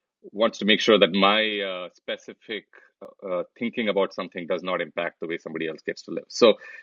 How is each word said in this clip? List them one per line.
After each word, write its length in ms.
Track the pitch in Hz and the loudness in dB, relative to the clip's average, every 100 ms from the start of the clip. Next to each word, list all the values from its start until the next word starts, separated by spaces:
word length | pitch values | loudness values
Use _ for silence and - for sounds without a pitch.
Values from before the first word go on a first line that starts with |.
| _ _ 208 | _ _ -10
wants 260 | 98 113 - | -2 -2 0
to 60 | |
make 160 | 101 107 | 0 2
sure 180 | - 104 | 6 6
that 140 | 95 | 6
my, 480 | 98 98 107 110 104 | 4 4 4 0 -2
uh, 280 | 98 92 90 | -4 -6 -10
specific, 680 | _ - 107 - 104 - 104 - - _ _ | _ -10 -10 -12 -18 -12 -12 -12 -20 _ _
uh, 280 | - - 98 | -20 -14 -6
uh, 140 | 90 85 - | -4 -6 -6
thinking 300 | 120 117 110 | -6 -4 -2
about 240 | 98 95 | 0 0
something 340 | - 92 95 82 | -2 -10 -8 -4
does 160 | 90 | -4
not 180 | 92 87 | -2 -4
impact 400 | 80 - 85 - | -4 -4 -6 -6
the 80 | 82 | -8
way 100 | 82 | -8
somebody 300 | - 80 78 | -8 -6 -6
else 120 | 78 | -6
gets 200 | - - | -8 -10
to 80 | - | -8
live. 140 | 82 - | -10 -8
So 260 | - 113 101 - - | 4 6 6 -2 -20